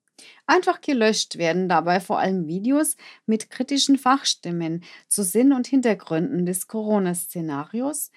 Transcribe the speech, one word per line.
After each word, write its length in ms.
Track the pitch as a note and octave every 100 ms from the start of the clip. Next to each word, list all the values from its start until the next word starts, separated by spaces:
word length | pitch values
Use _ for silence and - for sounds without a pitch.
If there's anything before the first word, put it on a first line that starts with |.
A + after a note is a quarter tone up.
| _ _ - - -
Einfach 360 | F4 F4+ -
gelöscht 580 | - B3+ A3 G#3+ - -
werden 300 | E3 F3 F#3
dabei 300 | E3+ E3 F3+
vor 200 | F3 G3+
allem 260 | F#3 F#3+ D#3
Videos 520 | F3+ A3 C#4+ D4+ - - - -
mit 240 | A3 -
kritischen 480 | - B3+ C#4 - C4+
Fachstimmen 840 | B3+ C#4 - - F3 E3+ D#3+ E3+ - - _
zu 160 | -
Sinn 280 | G3 A3 C4+
und 140 | C4 A#3+
Hintergründen 800 | C4+ A#3+ F#3+ - D#3+ F3 F3 F3
des 220 | F#3 -
Corona-Szenarios, 1400 | A3 G#3+ G#3 F#3 F3 - F3+ D#3+ C#3 D3+ A3+ C4+ D4+ -